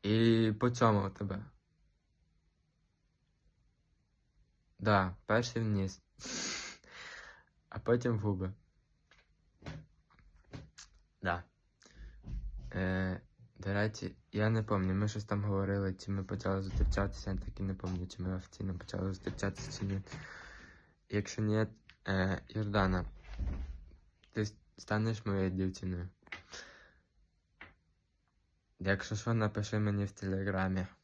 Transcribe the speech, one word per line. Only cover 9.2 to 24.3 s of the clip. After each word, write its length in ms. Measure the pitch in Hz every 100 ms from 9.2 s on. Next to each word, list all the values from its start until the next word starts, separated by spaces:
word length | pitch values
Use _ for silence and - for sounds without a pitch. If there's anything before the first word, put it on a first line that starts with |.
| _ _ _ _ - - - _ _ _ - - _ - - - - - _ _
Да. 220 | 90 85 - _ _ _ - - - - - - - - -
Е, 480 | 90 92 92 92 92 - _ - -
до 140 | 98
речі, 420 | 101 107 107 - - _
я 180 | 104 107
не 140 | 113
пам'ятаю, 360 | 110 104 92 95
ми 80 | 107
щось 160 | 107
там 200 | 107 101
говорили, 500 | 101 98 98 101 98
чи 180 | 95 -
ми 120 | 98
почали 380 | 92 95 98 95
зустрічатися, 720 | 95 - - - 101 - -
я 60 | 95
так 220 | - -
і 40 |
не 100 | 95
пам'ятаю, 340 | 92 92 90 92
чи 160 | -
ми 120 | 90 92
офіційно 380 | 92 - 95
почали 340 | 90 - 95 95
зустрічатися, 720 | 95 - - 98 - - -
чи 60 | 98
ні. 160 | 98 - 156 - - - - - - _ _ _
Якщо 320 | 104 101 -
ні, 240 | 107 107 110 - _ - -
е, 340 | 95 92 95 -
Йордана, 560 | 107 104 101 95 92 87 - - - - - - - - - _ _ _